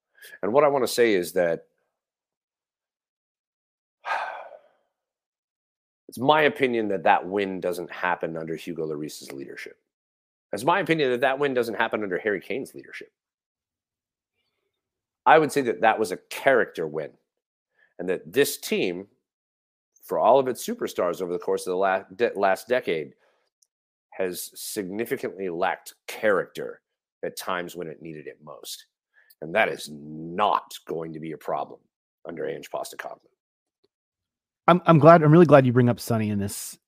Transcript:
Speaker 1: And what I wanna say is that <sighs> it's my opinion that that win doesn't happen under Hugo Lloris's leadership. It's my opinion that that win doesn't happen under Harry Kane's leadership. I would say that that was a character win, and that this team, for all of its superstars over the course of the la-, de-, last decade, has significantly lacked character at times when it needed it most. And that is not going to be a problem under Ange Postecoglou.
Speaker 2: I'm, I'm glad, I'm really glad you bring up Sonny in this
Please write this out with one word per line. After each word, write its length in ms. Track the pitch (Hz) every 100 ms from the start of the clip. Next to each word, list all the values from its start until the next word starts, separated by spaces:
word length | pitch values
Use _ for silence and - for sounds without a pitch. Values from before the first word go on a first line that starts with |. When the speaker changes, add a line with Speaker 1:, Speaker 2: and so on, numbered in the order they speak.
| _ _ - -
Speaker 1:
And 100 | 98
what 120 | 135
I 40 | 151
wanna 180 | 139 113
say 280 | - 117
is 180 | 95 82
that 360 | 90 85 82 - _ _ _ _ _ _ _ _ _ _ _ _ _ _ _ _ _ _ _ _ _ _ _
<sighs> 40 | - - - - - - _ _ _ _ _ _ _ _ _ _ _ _ _ _ -
it's 100 | -
my 240 | 135 151
opinion 460 | 147 - 131 117 104
that 160 | 95
that 220 | 101 95 87
win 340 | 101 98 92
doesn't 300 | 90 87 82
happen 460 | - 90 87 85 80
under 200 | 80 80
Hugo 300 | - 82 78
Lloris's 460 | 76 76 - 65
leadership. 460 | 69 - - - - _ _ _ _ _ _ _
It's 100 | 101
my 160 | 139 190
opinion 320 | 160 160 131
that 120 | 120
that 180 | 135 135
win 120 | 143
doesn't 220 | 123 113
happen 300 | 104 113 110
under 120 | 101 87
Harry 240 | 107 95
Kane's 360 | - 113 - 69
leadership. 340 | 65 - - _ _ _ _ _ _ _ _ _ _ _ _ _ _ _ _ _ _ _ _ _ 123
I 100 | 156
would 140 | 147
say 120 | 143
that 180 | 123 -
that 180 | 110 104
was 140 | 104
a 60 | 87 _
character 560 | - 139 123 92 - 80
win, 240 | 78 69 - _ _ _ _ _ _ _ -
and 100 | 90
that 240 | 87 117
this 240 | 117 135 -
team, 500 | - 214 104 87 98 _ _ _ _ _ _ _ _ _
for 160 | - 82
all 180 | 85 135
of 80 | 127
its 180 | 113
superstars 560 | - 127 113 - 90 82
over 120 | 90
the 80 | 87
course 260 | - 95 92
of 60 |
the 40 | 92
la-, 280 | 98 95 95
de-, 160 | 95 117 95
last 320 | 98 95 -
decade, 460 | 123 104 80 69 _ _ _ _ _ _ _ _ _ _
has 420 | - 92 85 -
significantly 920 | - - 110 90 101 117 127 117 90 95
lacked 460 | 85 92 78 - - -
character 760 | - 107 92 71 80 62 - _ _ _ _
at 120 | 85 -
times 380 | - 90 87
when 140 | 85 82
it 120 | -
needed 280 | 82 76 65
it 100 | 58
most. 420 | 76 62 - - _ _ _ _ _ _
And 100 | 80 98
that 120 | 95
is 220 | 67 -
not 880 | 73 73 78 82 90 104 - - - -
going 260 | 80 82
to 40 | 78
be 140 | 78
a 40 | 76
problem 440 | - 73 67 62 _ _ _ _ 80
under 180 | 82 76
Ange 240 | 73 -
Postecoglou. 480 | - - - - - _ _ _ _ _ _ _ _ _ _ _ _ _ _ -
Speaker 2:
I'm, 120 | 175 -
I'm 140 | 160
glad, 240 | 151 170
I'm 80 | 151
really 140 | 160 160
glad 200 | 143 127
you 60 |
bring 160 | 120 123
up 100 | 110
Sonny 320 | - 113 107
in 80 | 104
this 400 | 101 - - -